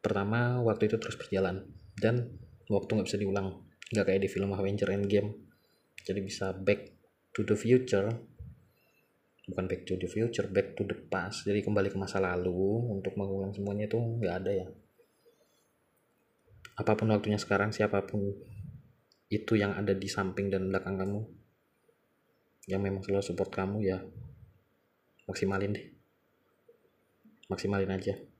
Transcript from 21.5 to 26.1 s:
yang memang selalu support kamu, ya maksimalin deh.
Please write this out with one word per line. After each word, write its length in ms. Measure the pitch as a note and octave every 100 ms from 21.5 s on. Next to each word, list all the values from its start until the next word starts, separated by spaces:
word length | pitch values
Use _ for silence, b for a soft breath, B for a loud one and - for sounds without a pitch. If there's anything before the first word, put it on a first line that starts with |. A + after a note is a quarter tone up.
| _ _ _ _ _ _ _ _ _ _ _ -
yang 80 | F#2+
memang 220 | G2 G2
selalu 180 | F#2+ G2
support 300 | G2 F2 G2
kamu, 320 | - F#2+ G#2
ya 160 | G2 F#2 - - - - - _ _ _ _ _ _ _ -
maksimalin 480 | F#2 F#2+ G2 G2+ G#2
deh. 100 | - - _